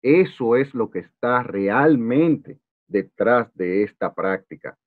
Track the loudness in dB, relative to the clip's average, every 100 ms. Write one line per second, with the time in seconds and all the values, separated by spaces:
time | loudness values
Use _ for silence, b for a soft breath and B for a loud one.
0 | 4 2 2 -2 0 0 0 -4 -6 -6
1 | -12 _ -2 -2 -2 -4 0 2 4 2
2 | 2 2 2 0 -4 -20 _ _ _ -4
3 | -4 _ 0 0 -2 _ -2 -2 -2 _
4 | -8 -6 -4 -4 _ -18 -18 -20